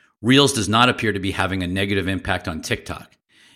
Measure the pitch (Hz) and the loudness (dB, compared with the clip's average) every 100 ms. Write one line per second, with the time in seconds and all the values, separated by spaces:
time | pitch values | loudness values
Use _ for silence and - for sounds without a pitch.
0 | _ _ 107 135 143 135 92 110 123 120 | _ _ 4 6 6 2 0 2 2 2
1 | 113 98 95 92 95 95 87 95 101 101 | -2 -2 -4 -2 -2 -2 -4 -2 0 0
2 | 95 92 - 90 - 80 - 117 - - | -2 -4 -4 -4 -4 -8 -6 -6 -6 -14
3 | - _ _ _ _ | -14 _ _ _ _